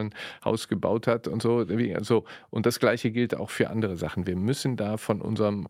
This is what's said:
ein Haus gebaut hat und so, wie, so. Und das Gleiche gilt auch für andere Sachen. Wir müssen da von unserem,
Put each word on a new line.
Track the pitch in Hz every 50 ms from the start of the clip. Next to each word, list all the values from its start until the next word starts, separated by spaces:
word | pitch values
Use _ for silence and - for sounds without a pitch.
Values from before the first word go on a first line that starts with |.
| 107
ein | 107 - - - - - - -
Haus | 110 110 113 - -
gebaut | 104 95 - 90 101 117 - -
hat | 117 117 - -
und | 78 113
so, | 107 117 117 120 113 82
wie, | 98 113 120 110 87 - 104
so. | - 120 110 - - - - - _
Und | - - 107
das | 117 120 -
Gleiche | - 113 110 120 - 120
gilt | 107 120 120 113 -
auch | - 101 -
für | - - 117 -
andere | 90 113 107 101 92 82
Sachen. | - 78 - 95 90 92
Wir | 90 90
müssen | 95 113 131 - - 139 123 110
da | 107 101 107
von | 110 - - 110 95
unserem, | - - 110 107 107 104 104 101 87 -